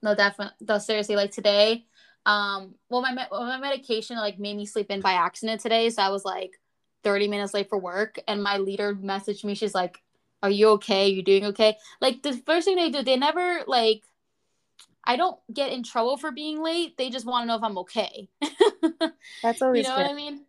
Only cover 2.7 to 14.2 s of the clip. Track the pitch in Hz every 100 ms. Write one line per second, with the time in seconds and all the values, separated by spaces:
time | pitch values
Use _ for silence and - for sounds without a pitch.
2.7 | - _ 247 262 254 254 202 240 262 277
3.7 | 269 269 220 214 233 208 185 202 208 202
4.7 | - 202 196 190 180 170 - 220 226 233
5.7 | 226 226 226 196 196 196 185 190 _ _
6.7 | _ _ _ 208 202 208 208 202 202 196
7.7 | 202 180 180 220 - - 208 202 202 196
8.7 | 196 208 202 196 196 202 202 208 202 214
9.7 | 196 180 - _ _ _ _ 202 202 220
10.7 | 208 - 196 196 190 185 196 208 202 220
11.7 | 214 - - 262 262 294 247 - 330 339
12.7 | 370 339 269 254 262 285 320 359 339 -
13.7 | 254 226 220 _ _